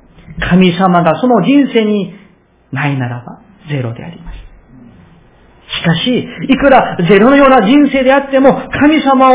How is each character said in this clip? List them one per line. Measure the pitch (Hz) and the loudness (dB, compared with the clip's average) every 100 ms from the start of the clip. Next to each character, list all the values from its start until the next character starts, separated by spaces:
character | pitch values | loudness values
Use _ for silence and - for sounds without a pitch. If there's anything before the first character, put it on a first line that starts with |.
| _ _ - - | _ _ -20 -10
神 | - 180 185 175 | 0 2 2 2
様 | 190 170 | 0 2
が | 170 156 | 0 0
そ | 254 | 0
の | 233 | 0
人 | 170 285 269 | 2 0 0
生 | 233 214 | 0 -2
に | 208 175 - _ _ _ _ _ | -2 -6 -12 _ _ _ _ _
な | 131 147 | -8 -6
い | 139 | -4
な | 123 | -6
ら | 120 | -10
ば | 117 - _ _ 160 | -14 -20 _ _ -10
ゼ | 143 | -8
ロ | 120 | -8
で | 113 | -10
あ | - | -16
り | - | -18
ま | - | -18
す。 | - - - _ 127 120 - - _ _ _ _ _ - | -18 -20 -20 _ -20 -20 -20 -20 _ _ _ _ _ -14
し | - | -8
か | 175 165 | -4 -2
し、 | - 240 - - 170 | -2 -4 -6 -8 -4
い | 269 | 0
く | 277 | 2
ら | 262 - - 170 | 2 2 -2 0
ゼ | 202 | 2
ロ | 226 | 4
の | 277 | 4
よ | 277 | 4
う | |
な | 262 196 | 4 4
人 | 285 294 | 2 2
生 | 269 | 0
で | 262 | 0
あ | 277 | 0
っ | 269 | 0
て | 269 | 0
も、 | 269 - - - | 2 0 -4 -2
神 | 294 311 | 0 2
様 | 277 262 262 | 2 2 4